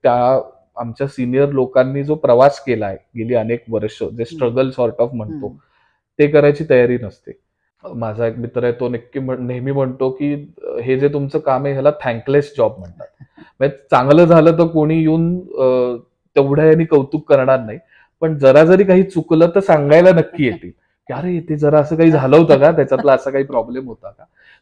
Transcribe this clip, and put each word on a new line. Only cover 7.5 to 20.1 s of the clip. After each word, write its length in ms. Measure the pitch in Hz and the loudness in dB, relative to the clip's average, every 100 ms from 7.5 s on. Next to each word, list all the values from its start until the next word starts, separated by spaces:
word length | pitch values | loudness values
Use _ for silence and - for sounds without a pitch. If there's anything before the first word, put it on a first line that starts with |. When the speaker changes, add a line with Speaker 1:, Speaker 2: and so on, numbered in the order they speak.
| _ _ _ 117 | _ _ _ -16
Speaker 1:
माझा 320 | 117 113 107 117 | -12 -10 -4 -6
एक 120 | 117 | -6
मित्र 260 | 120 123 | -8 -4
आहे, 80 | 120 | -4
तो 160 | 120 123 | -4 -6
नक्की 300 | 120 - 139 | -8 -10 -10
म्हण-, 280 | 131 127 123 | -8 -8 -8
नेहमी 260 | 123 131 | -8 -6
म्हणतो 380 | 139 131 127 131 | -4 -4 -4 -6
की, 440 | 131 143 147 147 - - - | -4 -6 -6 -12 -16 -12 -8
"हे 160 | 120 131 | -4 -2
जे 100 | 143 | -2
तुमचं 300 | 147 139 156 | -2 -6 -6
काम 260 | 143 131 | -4 -4
आहे, 80 | 143 | -4
ह्याला 180 | 135 143 | -2 -2
थँकलेस 640 | 147 131 117 - 143 143 - | -2 -6 -6 -2 -2 -2 -4
जॉब 160 | 107 - | -4 -4
म्हणतात." 280 | 90 - - _ | -20 -20 -20 _
Speaker 2:
<laughs> 400 | - _ - - | -20 _ -16 -4
Speaker 1:
म्हणजे 160 | 135 - - | -4 -4 -2
चांगलं 340 | 135 131 151 | 0 4 4
झालं 280 | 170 165 160 | 6 6 4
तर 140 | 160 165 | 2 0
कोणी 340 | 156 151 160 | 0 0 0
येऊन, 400 | 156 160 165 180 | 0 0 -2 -4
अ, 560 | 185 - 131 127 123 120 _ _ _ 143 | -8 -2 0 0 -2 -6 _ _ _ 0
तेवढ्या 300 | 139 143 156 | 0 2 4
यांनी 180 | 160 | 4
कौतुक 480 | 165 151 135 156 - | 4 0 0 -6 0
करणार 280 | 139 131 131 | 2 2 0
नाही, 180 | 113 110 _ _ _ - | -2 -14 _ _ _ -6
पण 180 | 160 151 | -6 2
जरा 260 | 135 139 | 4 6
जरी 200 | 160 190 | 6 4
काही 180 | 196 185 | 4 2
चुकलं 480 | 190 170 156 160 170 | 2 -4 -2 2 2
तर 60 | 196 | 2
सांगायला 500 | 190 156 143 156 185 | 2 0 4 6 6